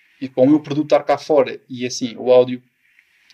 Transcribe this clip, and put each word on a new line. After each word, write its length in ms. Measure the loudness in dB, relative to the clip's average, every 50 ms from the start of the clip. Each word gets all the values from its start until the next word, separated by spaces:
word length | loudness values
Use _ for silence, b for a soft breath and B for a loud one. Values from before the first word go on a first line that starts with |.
| b b b b
e 80 | -14 -8
para 140 | -2 2 4
o 20 |
meu 140 | 4 4 2
produto 240 | 0 -2 -6 -6 -2 0
estar 140 | 0 0 2
cá 120 | 0 -4
fora, 420 | -2 -2 0 2 2 2 0 -2 -12 _ -16
e 160 | -12 -10 -8
assim, 280 | -8 -8 -8 -10 -10 -10 -6
o 120 | 0 2
áudio, 320 | 4 4 4 2 -2 -12 _ _ _ _ b b b b b b b b b b